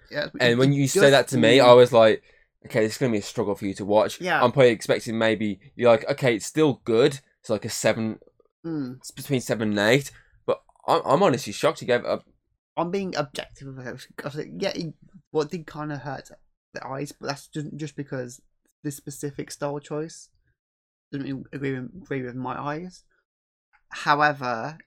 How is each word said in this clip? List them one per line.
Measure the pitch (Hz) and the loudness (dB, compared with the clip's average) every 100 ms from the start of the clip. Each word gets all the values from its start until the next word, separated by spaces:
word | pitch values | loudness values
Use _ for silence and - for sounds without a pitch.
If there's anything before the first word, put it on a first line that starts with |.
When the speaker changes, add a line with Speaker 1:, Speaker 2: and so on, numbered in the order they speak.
| _ | _
Speaker 1:
that. | |
Speaker 2:
Yeah, | 139 147 | -10 -8
it | - | 0
Speaker 1:
And | 123 120 | 2 4
when | 135 | 4
you | 143 | 2
Speaker 2:
just | 135 | 2
Speaker 1:
say | 185 147 | 4 6
that | 135 120 | 6 4
to | 127 | 2
me, | 113 127 | 6 8
Speaker 2:
mm. | |
Speaker 1:
I | 123 | 10
was | 123 123 | 10 10
like, | 120 110 104 _ _ _ _ | 8 6 4 _ _ _ _
"Okay, | - 123 | -8 -2
this | 110 | -2
is | - | -2
gonna | 131 | -2
be | 110 | -2
a | |
struggle | - - 104 98 | -4 -6 -4 -4
for | 101 | -6
you | |
to | 95 | -8
watch." | 98 104 98 - | 0 2 2 -2
Speaker 2:
Yeah. | 180 160 | -2 2
Speaker 1:
I'm | - | 2
probably | 143 127 | 4 4
expecting | 117 - 135 - 113 | 4 0 -2 -2 -2
maybe, | 113 110 107 98 - | 0 0 -2 -6 -12
you're | - 117 | 0 4
like, | 113 113 | 4 2
"Okay, | 139 135 113 | -2 0 -2
it's | - | -4
still | 151 156 127 | 0 0 0
good." | - 113 147 139 _ _ | 0 2 2 0 _ _
It's | - | -6
like | 107 110 | -6 -6
a | |
seven, | - 120 113 110 107 _ _ _ _ | -4 -2 -2 -4 -8 _ _ _ _
Speaker 2:
Mm. | 165 156 131 131 | -10 -8 -8 -12
Speaker 1:
it's | - | -18
between | - - 139 | -14 -4 -4
seven | - 113 110 | -2 -4 -2
and | 104 | 2
eight. | 104 135 135 - _ _ - | 4 4 2 -14 _ _ -6
But | - _ _ - | -6 _ _ -2
I'm, | 156 | 0
I'm | - 143 | 2 2
honestly | 196 123 - | 2 0 -4
shocked | 101 143 160 | -4 -2 -2
you | - | -2
gave | 120 | -2
it | - | -2
a | 107 _ _ _ _ _ - | -6 _ _ _ _ _ -8
Speaker 2:
I'm | 170 | -6
being | 196 190 - | -6 -6 -6
objective | 147 - - - 139 | -6 -8 -14 -16 -18
about | 131 127 139 | -16 -14 -16
it, | - - | -16 -14
'cause, | - 143 - - | -12 -12 -12 -8
yeah, | 190 | -8
it, | - 165 - _ - _ | -6 -10 -12 _ -20 _
what | 156 156 | -6 -4
did | 185 156 | -8 -12
kinda | 156 151 147 | -12 -10 -10
hurt | 143 135 - - _ _ _ | -10 -14 -16 -20 _ _ _
the | - - | -16 -12
eyes, | 135 143 | -10 -12
but | - 135 | -10 -10
that's | 139 - | -10 -10
ju-, | 156 147 | -12 -10
just | 147 151 - | -10 -12 -12
because | 143 135 123 120 _ _ _ _ | -10 -10 -10 -14 _ _ _ _
this | 147 139 | -12 -12
specific | - - 147 139 143 | -14 -12 -12 -10 -14
style | - 147 143 | -10 -8 -8
choice | - 151 160 - - _ _ _ _ _ _ _ _ | -10 -10 -10 -14 -20 _ _ _ _ _ _ _ _
doesn't | 143 135 | -10 -8
really | 135 - | -10 -12
agree | 139 139 131 | -10 -6 -6
with, | 127 - | -10 -14
agree | - 139 | -10 -8
with | 127 123 | -8 -8
my | 123 127 | -8 -8
eyes. | 139 151 180 - _ _ _ _ _ _ _ _ _ | -8 -8 -10 -18 _ _ _ _ _ _ _ _ _
However, | - - 147 147 143 127 113 127 160 | -6 0 2 2 0 -6 -6 -8 -14